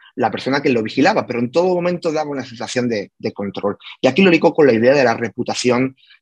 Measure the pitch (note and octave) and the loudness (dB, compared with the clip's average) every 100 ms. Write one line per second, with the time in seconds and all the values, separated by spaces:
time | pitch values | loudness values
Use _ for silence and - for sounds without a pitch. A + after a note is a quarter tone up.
0 | _ - A#2 G#2+ B2+ C#3 C#3+ A#2+ A2 - | _ -4 -4 -4 -4 -2 0 -2 -2 0
1 | E3 G3 A2 A#2+ A#2+ D#3+ F#3 F3+ F3 F3 | 2 2 -2 -4 -2 0 0 0 -2 -4
2 | E3+ D#3 D3 C#3 B2 A2+ A2 B2+ B2 A2 | -4 -4 -6 -8 -12 -12 -8 -4 -2 -4
3 | F#2 _ A2+ - G2+ F#2+ G2+ F#3+ - - | -6 _ -8 -6 -8 -6 -6 -6 -12 -2
4 | C3 C3 F#3+ E3 E3 D#3 C#3+ A2+ B2 C#3+ | 2 4 4 4 4 4 4 4 4 4
5 | B2 A2+ A2+ - A#2+ A2+ B2 A#2+ C3 - | 2 0 -4 -6 -6 -4 0 0 0 -6
6 | _ _ | _ _